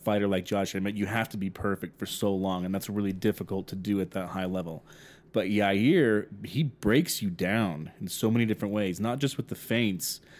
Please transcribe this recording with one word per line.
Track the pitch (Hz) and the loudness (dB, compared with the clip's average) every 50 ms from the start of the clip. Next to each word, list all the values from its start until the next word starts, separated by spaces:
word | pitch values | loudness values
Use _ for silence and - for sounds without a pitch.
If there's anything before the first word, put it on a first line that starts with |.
| - | -2
fighter | 110 104 104 101 101 | 0 2 2 2 2
like | 98 92 90 | 2 0 0
Josh | - 104 101 98 92 - | 0 0 0 0 0 -2
Emmett, | 98 95 101 107 | -2 -2 -2 -2
you | 104 104 | -2 -2
have | 95 110 117 113 - | 0 0 -2 -2 -2
to | - | -4
be | 107 95 95 | -4 -4 -4
perfect | 92 - - 101 98 - - 90 - - | -4 -4 -2 -2 -2 -2 -6 -10 -10 -10
for | 101 | -8
so | - - - 113 101 98 | -8 -4 -2 0 0 2
long, | 95 95 95 92 90 90 | 2 0 0 -2 -2 -2
and | 92 95 | -2 -4
that's | 98 - - | -4 -4 -4
really | 101 104 101 98 95 | -2 -2 -2 -2 -2
difficult | 92 - 107 101 - 92 - 98 95 87 | 0 0 0 0 0 -4 -6 -6 -6 -6
to | - - | -6 -8
do | 98 90 101 101 98 | -6 -2 0 0 0
at | 95 87 | 0 -2
that | - 98 92 87 | -4 -6 -6 -6
high | 87 95 95 | -6 -4 -4
level. | 92 92 92 87 82 80 - - - - - - - - - - - - | -2 -2 -4 -4 -6 -8 -12 -14 -18 -20 -20 -20 -20 -20 -20 -12 -4 -2
But | 110 95 | 0 0
Yair, | 95 104 104 104 98 98 98 110 135 180 180 143 113 107 104 - - - 98 - | 2 2 4 4 4 4 4 6 6 6 6 6 6 4 4 2 -2 -8 -12 -10
he | - - 127 160 | -4 0 0 0
breaks | 135 - - - 104 113 143 170 - - - | 0 -2 0 2 4 6 6 4 2 0 -2
you | 110 98 | -2 -2
down | 87 - 92 90 104 117 110 92 78 76 78 85 - - | -2 -2 0 0 2 2 2 0 -2 -4 -8 -10 -10 -10
in | 101 | -10
so | 90 - - - 110 | -8 -2 0 2 4
many | 117 120 117 | 4 4 4
different | 110 107 - 104 101 104 | 2 0 0 -2 -2 0
ways, | 107 104 95 90 95 | 0 0 0 0 -2
not | 107 117 120 139 | -2 -2 -2 -2
just | 143 135 - | -2 -2 -2
with | - - - | -4 -8 -8
the | 117 | -10
feints, | - - - 117 117 120 107 95 85 - - - - - - - | -8 -4 -2 0 2 2 2 0 -2 -4 -6 -6 -8 -12 -20 -20